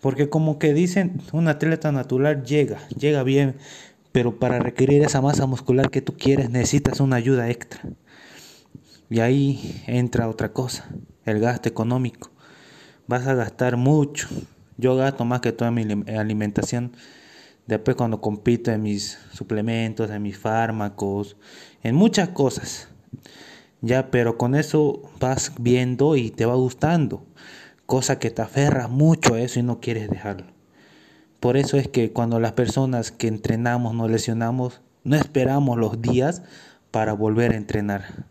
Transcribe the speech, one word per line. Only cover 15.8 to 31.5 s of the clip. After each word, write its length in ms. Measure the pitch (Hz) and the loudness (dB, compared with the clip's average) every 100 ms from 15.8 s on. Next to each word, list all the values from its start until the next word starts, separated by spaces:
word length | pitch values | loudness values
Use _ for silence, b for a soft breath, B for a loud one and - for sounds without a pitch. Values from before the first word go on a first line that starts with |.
alim-, 360 | 110 104 101 110 | -2 -4 -4 -4
alimentación. 720 | 107 107 104 104 104 120 123 B B B B B B B - | -2 -2 -2 -2 -2 -4 -6 B B B B B B B -4
Después 300 | 107 110 123 | -2 0 0
cuando 240 | 120 107 | -2 -2
compito 500 | 107 104 - 117 120 | -4 -2 0 0 0
en 120 | 110 | -2
mis 360 | 107 101 - - - | -2 -4 -6 -14 -20
suplementos, 760 | - - 107 107 113 113 110 110 | -16 -6 -4 -2 -2 -4 -4 -6
en 120 | 104 | -4
mis 140 | 104 98 | -6 -6
fármacos, 1000 | 113 110 113 113 104 101 101 101 101 - B B B B | -4 -2 -2 -2 -6 -4 -4 -4 -6 -12 B B B B
en 120 | 113 | 0
muchas 340 | 135 220 - 175 | 4 4 4 -2
cosas. 600 | - 135 - - - - - _ - B B B B B _ | 0 0 0 -10 -12 -16 -20 _ -20 B B B B B _
Ya, 300 | 113 127 131 | 0 0 2
pero 260 | 123 117 117 | 2 2 0
con 180 | 123 | 0
eso 480 | 139 151 156 151 139 - - | 0 2 2 2 -2 -12 -4
vas 340 | 127 131 - - | -2 -2 -4 -4
viendo 580 | 120 123 127 123 143 151 | 2 2 2 2 4 4
y 140 | 113 | 0
te 140 | - | 0
va 100 | 113 | 0
gustando. 680 | 127 127 - 147 170 135 - - B B B B B - | 2 0 0 0 2 2 -2 -14 B B B B B -2
Cosa 320 | 131 127 127 | 0 0 -2
que 120 | 113 | -2
te 120 | - | -4
aferras 480 | 110 - 139 135 120 | -4 2 2 2 0
mucho 420 | 127 156 160 - | 4 4 6 4
a 80 | 113 | 2
eso 180 | 123 120 | 0 0
y 40 | |
no 180 | 120 117 | -2 -2
quieres 300 | - 113 107 | -4 -4 -4
dejarlo. 420 | 98 104 95 90 _ _ b b b b b b _ | -6 -6 -10 -12 _ _ b b b b b b _
Por 160 | 123 | 2